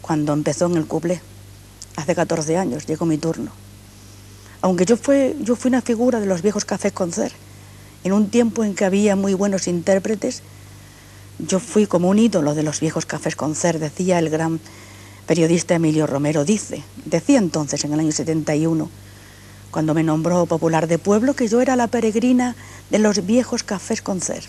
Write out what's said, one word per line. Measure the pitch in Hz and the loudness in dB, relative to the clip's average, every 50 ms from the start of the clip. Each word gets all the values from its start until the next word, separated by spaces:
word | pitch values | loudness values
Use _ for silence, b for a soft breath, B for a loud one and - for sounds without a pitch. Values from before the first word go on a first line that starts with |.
Cuando | - - 160 151 151 147 | -4 -2 -2 -2 0 0
empezó | 147 151 151 151 147 - 180 | 0 0 0 -2 0 0 0
en | 175 175 | 0 0
el | 170 156 | 0 -2
cuplé, | 147 156 160 156 170 180 170 - - - - - - - - - - - - - - - | -2 -4 -4 -2 -2 -4 -4 -6 -18 -20 -20 -20 -20 -20 -20 -20 -20 -20 -20 -20 -14 -12
hace | - 151 139 170 | -8 -4 -2 0
catorce | 175 160 - 165 165 156 151 160 | 0 0 0 0 -4 0 -2 0
años, | 180 190 139 120 151 - | 0 0 -2 -4 -6 -4
llegó | - 156 156 175 | -6 -4 -2 0
mi | 165 156 147 | 0 0 0
turno. | 151 165 160 - 117 - - - - - - - - - B B B B B B B B B B B B B B | 0 -4 -4 -4 -8 -10 -12 -18 -20 -20 -20 -20 -20 -20 B B B B B B B B B B B B B B
Aunque | - 185 185 175 185 | 0 0 2 2 4
yo | 175 240 | 2 2
fue, | 226 - - 277 277 269 254 - 294 | 2 4 2 4 4 4 2 0 -2
yo | 220 202 240 | -2 -2 -2
fui | 220 - 262 | 0 2 0
una | 247 254 | 0 0
figura | 233 - 240 214 240 254 240 226 | 0 0 -2 2 2 2 2 0
de | 208 | 0
los | 196 190 170 | 0 -2 0
viejos | 165 214 202 208 - | 0 0 0 0 -4
cafés | - 208 185 - 202 | -4 -6 -2 -2 -4
concert, | 196 - 190 170 170 - - - - - B B B B B B B B B B B B - | -2 -2 -4 -4 -2 -4 -4 -4 -6 -10 B B B B B B B B B B B B -2
en | 180 | 0
un | 196 208 214 196 | 2 2 2 4
tiempo | 208 233 240 233 208 233 220 | 4 2 2 2 2 0 -2
en | 208 190 | -2 0
que | - 208 | 0 0
había | 190 185 202 208 208 196 | 2 2 2 2 2 2
muy | 196 196 196 196 | 2 0 0 0
buenos | 180 202 202 196 185 - | 0 0 0 0 -2 -2
intérpretes, | 185 175 175 165 - 190 196 190 202 220 202 - 247 254 - B B B B B B B B B B B B B B B B B B B B | -2 -2 -2 2 2 2 2 2 -2 -4 -4 -4 -6 -6 -6 B B B B B B B B B B B B B B B B B B B B
yo | 165 160 190 185 | -6 -4 -2 -4
fui | - - - 214 214 | -4 0 2 2 2
como | 196 - 175 175 180 | 4 2 2 2 4
un | 196 214 | 4 4
ídolo | 226 233 190 180 147 147 147 | 4 4 4 2 0 2 0
de | 156 | 0
los | 151 156 147 - | -2 -2 -2 -2
viejos | 156 160 - 165 160 | -4 -2 -2 -4 -6
cafés | - - 147 - 165 - | -6 -8 -6 -4 -6 -6
concert, | - - 151 156 - - 175 165 156 | -4 -4 -6 -4 -2 -2 -2 0 0
decía | 156 147 143 - 180 185 180 175 | -4 -6 -4 -4 0 2 2 2
el | 165 151 | 2 0
gran | 156 156 160 160 165 160 B B B B B B B B B B B B B | 0 -2 -2 -2 -2 -4 B B B B B B B B B B B B B
periodista | - 165 170 165 160 170 175 - - 180 | -2 2 2 4 2 2 0 2 0 0
Emilio | 165 165 156 156 156 156 | 2 2 2 2 2 0
Romero | 143 135 139 147 147 156 156 143 | 0 0 0 0 0 0 0 2
dice, | 156 220 208 - - - - - - - - - | 2 0 0 -2 -8 -12 -12 -12 -16 -18 -16 -8
decía | - - 165 160 - 285 262 | -4 -4 -2 2 4 4 4
entonces | 202 165 - 160 151 139 - 143 - | 4 2 0 -2 -4 -2 -4 -4 -4
en | 147 | -2
el | 147 156 | -2 0
año | 160 156 | 0 0
setenta | 151 - 135 156 160 160 151 151 156 | 0 -2 -2 -2 -2 -2 0 0 0
y | 147 156 | 0 2
uno, | 165 165 160 151 - B B B B B B B B B B B B B B B B | 0 0 -2 -4 -6 B B B B B B B B B B B B B B B B
cuando | - 165 156 156 151 | -4 -2 0 0 2
me | 165 | 2
nombró | 160 160 156 160 160 170 175 180 175 | 2 2 0 0 0 0 2 2 2
popular | 165 170 160 165 165 165 156 160 | 2 0 0 0 0 2 2 2
de | 160 170 160 | 2 0 0
pueblo, | - 196 202 214 226 262 277 | 2 2 2 2 2 0 0
que | - 254 214 | 0 0 0
yo | 214 240 | 2 2
era | 254 269 262 | 2 2 2
la | 247 240 | 0 0
peregrina | 226 247 233 220 220 202 226 220 247 262 247 247 247 233 B B B B B B B | 0 0 0 0 0 0 2 2 4 2 2 2 -2 -4 B B B B B B B
de | - 208 | 0 2
los | 214 214 202 202 180 | 4 4 2 0 0
viejos | 180 226 247 233 - - 226 | 2 2 2 2 0 -6 -6
cafés | - - 208 180 - - 226 220 | -4 -6 -6 -8 -4 -6 -6 -6
con | - - 202 180 | -4 -6 -4 -4
cer. | - - 87 - - | -4 -6 -8 -8 -10